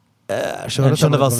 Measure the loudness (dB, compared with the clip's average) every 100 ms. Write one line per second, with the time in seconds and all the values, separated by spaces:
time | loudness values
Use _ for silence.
0 | _ _ -8 -6 -6 -10 -8 0 2 4
1 | 2 4 2